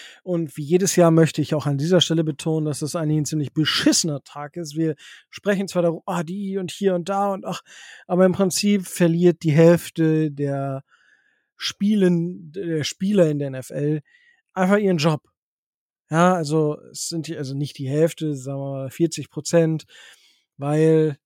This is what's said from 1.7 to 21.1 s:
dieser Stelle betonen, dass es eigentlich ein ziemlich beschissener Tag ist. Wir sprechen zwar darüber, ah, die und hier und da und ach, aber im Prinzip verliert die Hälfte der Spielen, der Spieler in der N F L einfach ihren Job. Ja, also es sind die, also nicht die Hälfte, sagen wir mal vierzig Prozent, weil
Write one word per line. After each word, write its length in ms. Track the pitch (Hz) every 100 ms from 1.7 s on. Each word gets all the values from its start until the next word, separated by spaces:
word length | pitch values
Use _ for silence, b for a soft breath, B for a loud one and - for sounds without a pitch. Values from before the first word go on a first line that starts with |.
| 139
dieser 220 | 156 185
Stelle 220 | - 165
betonen, 440 | 156 143 165 160 151
dass 160 | 139
es 120 | 147 175
eigentlich 220 | 156 156
ein 80 | 147
ziemlich 280 | 156 135
beschissener 720 | - 151 - 294 277 165 143
Tag 320 | - 143 147 175
ist. 200 | 156 147
Wir 180 | 160 147 B B B
sprechen 360 | - 190 196 202
zwar 140 | 180
darüber, 220 | 170 160 -
ah, 160 | 175
die 380 | 160 196 196 196
und 100 | 180
hier 240 | - 196
und 160 | 180 165
da 240 | 196 202
und 100 | 190
ach, 180 | 190 170 B B B B B
aber 180 | 180
im 100 | 185
Prinzip 520 | 180 190 - 208 202 180
verliert 560 | - 175 165 175 165
die 100 | 160
Hälfte 800 | 147 165 170 - - 160 156 156
der 520 | 143 143 139 139 135 - _ _ _ _ _ _ -
Spielen, 920 | - - 202 214 180 175 170 190 165
der 320 | 165 175 160
Spieler 480 | 139 - 190 208 160
in 80 | 147
der 80 | 139
N 80 | 131
F 160 | -
L 300 | 151 147 151 b b b b b
einfach 240 | - 185 208
ihren 200 | 202 175
Job. 260 | 160 151 _ _ _ _ _ _ _ _ -
Ja, 280 | 160 180 185
also 440 | 147 156 151 151 -
es 180 | - -
sind 160 | 170 151
die, 100 | 143
also 200 | 131 139
nicht 240 | 143 -
die 100 | 135
Hälfte, 460 | 147 165 - 160 139
sagen 240 | 127 139
wir 120 | 139
mal 200 | 135 135
vierzig 400 | - 165 - 143
Prozent, 540 | - - 170 160 156 - b b b b b b -
weil 600 | 143 151 160 160 156